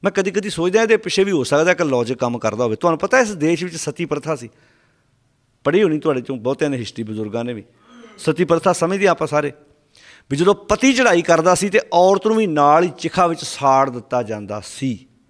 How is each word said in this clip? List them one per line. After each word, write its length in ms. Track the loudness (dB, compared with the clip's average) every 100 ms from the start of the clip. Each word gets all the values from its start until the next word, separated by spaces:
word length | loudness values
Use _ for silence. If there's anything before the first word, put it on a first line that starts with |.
ਮੈਂ 80 | -2
ਕਦੀ 180 | -2 -2
ਕਦੀ 200 | -2 -6
ਸੋਚਦਾ 320 | -4 0 0
ਇਹਦੇ 140 | 2 0
ਪਿੱਛੇ 280 | 0 0
ਵੀ 60 | 2
ਹੋ 140 | 2
ਸਕਦਾ 260 | 2 2 2
ਇੱਕ 120 | 2
ਲੌਜਿਕ 360 | 0 0 -2 -2
ਕੰਮ 200 | -4 -2
ਕਰਦਾ 260 | -4 -2
ਹੋਵੇ। 120 | -2 0
ਤੁਹਾਨੂੰ 220 | 0 0
ਪਤਾ 220 | 0 2
ਇਸ 100 | 2
ਦੇਸ਼ 340 | 0 -2 -2
ਵਿੱਚ 120 | -4 -8
ਸਤੀ 280 | -10 -8
ਪ੍ਰਥਾ 320 | -6 -6 -6 -8
ਸੀ, 140 | -10 _ _ _ _ _ _ _ _ _ _ _
ਪੜ੍ਹੀ 180 | 0 2
ਹੋਣੀ 160 | 2 0
ਤੁਹਾਡੇ 220 | -2 -2
'ਚੋਂ 160 | -4 -6
ਬਹੁਤਿਆਂ 340 | -4 -2 -2
ਨੇ 60 | -4
ਹਿਸਟਰੀ, 280 | -8 -10
ਬਜ਼ੁਰਗਾਂ 400 | -10 -8 -6 -6
ਨੇ 80 | -8
ਵੀ। 120 | -10 -14 _ _ -20 -20 -10
ਸਤੀ 260 | -4 -2
ਪ੍ਰਥਾ 280 | 0 2 2
ਸਮਝਦੇ 340 | 0 0 0 0
ਆਪਾਂ 200 | 0 0
ਸਾਰੇ, 260 | -2 -4 -8 _ _ _ _ -20 -20 _
ਵੀ 60 | 0
ਜਦੋਂ 180 | 2
ਪਤੀ 380 | 2 0 2 2
ਚੜ੍ਹਾਈ 300 | 4 4 4
ਕਰਦਾ 320 | 4 2 4
ਸੀ 140 | 2 2
ਤੇ 120 | 0 0
ਔਰਤ 340 | 4 4 4 2
ਨੂੰ 100 | 0
ਵੀ 100 | 0
ਨਾਲ 380 | 2 4 6
ਹੀ 40 | 2 -2
ਚਿਖਾ 280 | -6 0 0
ਵਿੱਚ 180 | 0
ਸਾੜ 460 | -8 -2 2 4 2
ਦਿੱਤਾ 320 | -2 -6 -4
ਜਾਂਦਾ 400 | -4 -8 -8 -10 -12
ਸੀ। 380 | -8 -6 -6 -12 _ _